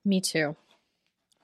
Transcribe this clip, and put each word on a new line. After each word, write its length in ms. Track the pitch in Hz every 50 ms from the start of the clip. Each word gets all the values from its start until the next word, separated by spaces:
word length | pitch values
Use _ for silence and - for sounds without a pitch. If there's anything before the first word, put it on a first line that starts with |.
| -
Me 160 | 202 196 190
too. 360 | 190 - - 160 156 147 151 _ _ _ _ _ _ _ _ _ _ _ _ _ _ _ _ _